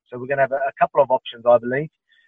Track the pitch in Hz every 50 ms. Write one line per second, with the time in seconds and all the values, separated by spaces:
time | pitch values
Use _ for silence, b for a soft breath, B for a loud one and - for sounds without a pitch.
0 | _ _ 123 123 127 127 139 139 135 127 131 143 139 139 - - 170 - - 151
1 | 135 - 135 131 - - - 117 113 120 123 117 117 123 127 143 160 156 _ _
2 | _ _ _ _ _